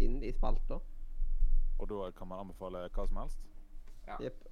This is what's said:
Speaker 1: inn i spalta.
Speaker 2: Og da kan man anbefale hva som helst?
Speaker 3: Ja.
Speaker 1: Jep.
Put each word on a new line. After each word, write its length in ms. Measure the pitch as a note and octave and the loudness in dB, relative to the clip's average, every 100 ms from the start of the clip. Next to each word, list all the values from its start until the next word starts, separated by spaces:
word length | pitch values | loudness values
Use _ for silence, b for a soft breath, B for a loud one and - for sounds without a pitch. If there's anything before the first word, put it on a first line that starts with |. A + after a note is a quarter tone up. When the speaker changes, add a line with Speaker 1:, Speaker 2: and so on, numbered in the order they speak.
Speaker 1:
inn 220 | A#2 C3 | 6 4
i 100 | A#2 | 0
spalta. 480 | A#2+ A2+ A2 - G2 - - - - - - - - - - | 0 2 2 2 -4 -6 -10 -6 0 2 4 6 8 6 2
Speaker 2:
Og 80 | G2 | 0
da 220 | G2+ F#2 | -4 -6
kan 160 | - F#2 | -8 -10
man 100 | F#2 G2 | -10 -10
anbefale 420 | E2 F#2 F#2 F2+ | -10 -10 -8 -6
hva 160 | G#2+ G2 | -2 0
som 80 | G#2 | 0
helst? 220 | - - - - - - - - - | -2 -6 -10 -16 -16 -14 -14 -14 -12
Speaker 3:
Ja. 100 | - | -10
Speaker 1:
Jep. 240 | B2+ - - | -10 -10 -12